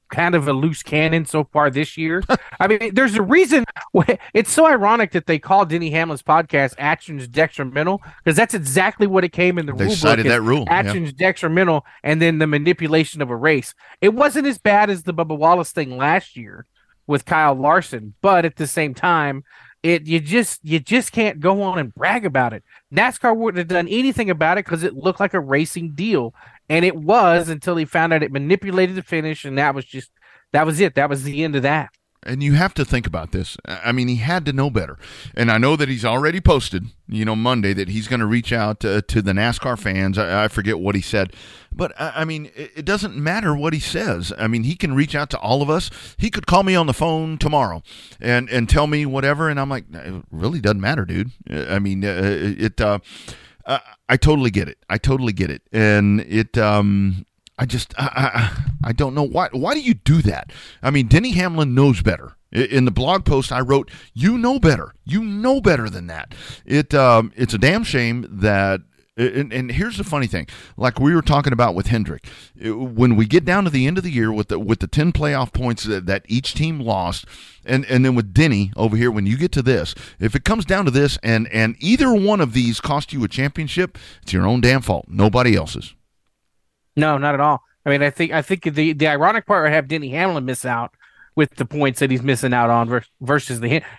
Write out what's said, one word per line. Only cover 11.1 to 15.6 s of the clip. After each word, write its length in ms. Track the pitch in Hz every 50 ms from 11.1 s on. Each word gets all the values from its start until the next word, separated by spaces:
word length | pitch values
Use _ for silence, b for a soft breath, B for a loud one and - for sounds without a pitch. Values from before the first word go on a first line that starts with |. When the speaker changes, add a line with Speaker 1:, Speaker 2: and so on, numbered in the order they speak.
| 131
Speaker 1:
Detrimental, 720 | 135 185 190 180 - - 160 160 180 190 175 160 147 B B B B B
and 180 | 139 156 160
then 180 | 165 165 160 156
the 80 | 156
manipulation 720 | 151 151 147 147 170 - - 160 151 156 160 156 - - 156
of 80 | 143 123
a 60 | 120
race. 400 | 113 131 160 156 131 - - - B B B B B
It 140 | 185 202 214
wasn't 320 | 254 285 294 208 311 277
as 100 | 285 240
bad 320 | - - 208 202 208 208 202
as 140 | 196 175 156
the 100 | 180 165
Bubba 240 | 165 165 156 156
Wallace 340 | 147 156 165 175 180